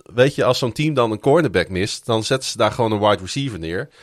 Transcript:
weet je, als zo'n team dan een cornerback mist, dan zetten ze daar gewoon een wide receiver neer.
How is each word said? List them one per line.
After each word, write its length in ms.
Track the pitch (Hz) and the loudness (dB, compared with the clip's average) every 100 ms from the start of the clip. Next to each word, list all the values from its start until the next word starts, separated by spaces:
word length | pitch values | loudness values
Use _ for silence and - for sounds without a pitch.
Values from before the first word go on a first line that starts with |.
| - | -4
weet 200 | 104 135 | 2 2
je, 100 | 143 | 4
als 140 | 120 127 | 0 2
zo'n 140 | 123 | -2
team 220 | 110 156 | -2 -2
dan 160 | 139 117 | 0 0
een 100 | 107 | 0
cornerback 480 | 139 156 147 92 82 | 2 4 2 0 -2
mist, 380 | 92 101 - - | -2 -4 -6 -2
dan 180 | 110 | -2
zetten 240 | 107 131 - | 0 -4 -4
ze 80 | 113 | 0
daar 160 | 107 | 0
gewoon 200 | - 113 | 0 -2
een 160 | 107 104 | 2 2
wide 140 | 101 | 2
receiver 360 | 92 135 139 95 | -2 -6 -6 -6
neer. 200 | 80 90 143 _ | -6 -6 -8 _